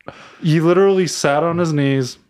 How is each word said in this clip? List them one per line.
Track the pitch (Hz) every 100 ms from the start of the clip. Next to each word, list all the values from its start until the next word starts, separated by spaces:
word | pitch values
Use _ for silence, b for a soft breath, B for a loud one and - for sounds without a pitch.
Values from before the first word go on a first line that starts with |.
| - B B B
He | 170 156
literally | 160 175 196 190 180
sat | - 151 143
on | 165 170
his | 170
knees, | 147 139 135 123 -